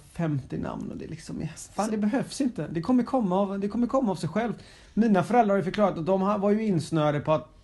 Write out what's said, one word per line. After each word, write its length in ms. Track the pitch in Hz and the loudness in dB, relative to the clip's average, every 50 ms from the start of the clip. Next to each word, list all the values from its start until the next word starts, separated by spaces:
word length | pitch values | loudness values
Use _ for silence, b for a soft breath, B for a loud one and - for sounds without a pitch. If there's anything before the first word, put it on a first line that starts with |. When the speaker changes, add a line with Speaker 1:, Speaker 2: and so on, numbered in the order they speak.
| - - - | -10 -12 -8
Speaker 1:
femtio 440 | - 170 156 147 135 - - - | -4 -2 -2 -2 -4 -4 -6 -8
namn 340 | - - - 57 - - - | -8 -6 -6 -8 -8 -10 -10
och 60 | - | -10
det 100 | - - | -12 -12
liksom 340 | - 156 - - - 151 160 | -12 -12 -14 -12 -12 -10 -8
är, 60 | 160 | -8
fan, 380 | 156 - - - - - - 202 | -10 -10 -14 -18 -10 -6 -4 -2
Speaker 2:
Så 60 | 220 | -2
Speaker 1:
det 60 | 220 | -2
behövs 440 | 214 208 208 240 247 185 - - - | -2 0 0 0 -2 -4 -4 -4 -4
inte. 260 | 277 240 - - 151 - | -2 -2 -2 -4 -6 -6
Det 100 | 156 170 | -4 -4
kommer 220 | - - 254 247 240 | 0 2 2 2 2
komma 320 | - - 262 220 185 175 | 0 0 0 0 2 2
av, 240 | 190 202 190 196 196 | 0 0 0 -2 -4
det 80 | 196 | -4
kommer 200 | 202 202 240 240 | -4 -2 -2 0
komma 240 | 233 - 269 269 202 | 0 0 0 0 0
av 40 | 185 | -2
sig 140 | - - 156 | -2 -4 -4
självt. 260 | - 208 240 226 185 B B B B B B B B | -2 -2 -2 -2 -4 B B B B B B B B
Mina 300 | - 226 233 196 180 170 | 2 4 6 6 4 4
föräldrar 300 | - 220 247 226 202 196 | 4 4 4 6 6 4
har 40 | |
ju 60 | 196 160 | 2 0
förklarat 340 | 185 180 - 208 185 156 | 0 0 2 2 2 2
att 80 | 170 156 | 0 0
de 160 | 180 190 190 | 2 2 2
ha-, 160 | 190 202 214 | 2 2 0
var 140 | 208 190 208 | 2 2 2
ju 140 | 208 220 220 | 2 2 2
insnöade 540 | 214 185 156 - - 165 156 151 151 143 143 | 2 0 0 0 0 0 2 2 2 2 0
på 120 | - 156 | 0 0
att 180 | 156 151 - - - b | 0 0 -2 -6 -20 b